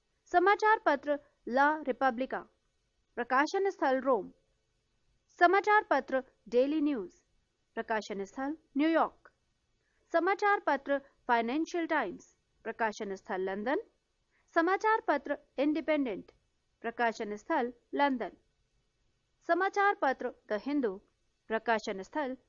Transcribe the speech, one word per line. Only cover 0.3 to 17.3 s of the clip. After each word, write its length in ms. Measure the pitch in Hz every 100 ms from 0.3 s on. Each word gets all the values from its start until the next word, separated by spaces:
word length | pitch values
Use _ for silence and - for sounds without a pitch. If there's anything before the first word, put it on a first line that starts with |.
समाचार 480 | 349 370 415 427 440 339
पत्र 320 | 285 285 285 - _ -
ला 200 | 247 285 311 277
रिपब्लिका, 520 | - 269 233 262 190 190 _ _ _ _ _ _ -
प्रकाशन 540 | 240 254 311 392 392
स्थल 300 | 370 285 262
रोम। 300 | 254 226 175 - _ _ _ _ _ _ _ _ _ -
समाचार 440 | 349 392 403 427 415
पत्र 340 | 285 - 262 - _ 202
डेली 340 | 240 277 311
न्यूज, 400 | 294 254 175 - _ _ _ _ _ 226
प्रकाशन 500 | 226 220 - 196 196
स्थल 320 | - 269 320 _ 269
न्यूयॉर्क। 540 | 320 320 226 - - _ _ _ _ _ _ _ _
समाचार 460 | 330 349 403 415 403
पत्र 400 | 370 277 277 277 - _ -
फाइनेंशियल 600 | 233 233 294 330 349 320
टाइम्स, 480 | 302 202 170 - _ _ _ 220
प्रकाशन 500 | - 226 - 208 196
स्थल 340 | - 185 190
लंदन। 320 | 196 214 339 - _ _ _ _ _ _ 339
समाचार 460 | 330 392 440 453 466
पत्र 300 | 285 277 277 _ -
इंडिपेंडेंट, 720 | 294 311 - 302 254 180 - _ _ _ _ _
प्रकाशन 520 | 226 226 233 220 214